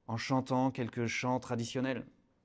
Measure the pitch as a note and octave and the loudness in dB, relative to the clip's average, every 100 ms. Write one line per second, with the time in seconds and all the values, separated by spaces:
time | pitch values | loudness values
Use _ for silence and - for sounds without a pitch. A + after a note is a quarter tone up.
0 | - A#2 - C3 B2+ B2+ C3 B2+ A2+ B2 | -6 -4 2 2 2 4 2 2 -2 0
1 | A#2 - B2+ B2+ - A#2 A#2 C3 C3 B2 | 0 0 0 0 0 -2 -2 -2 -2 -2
2 | - - _ _ | -8 -18 _ _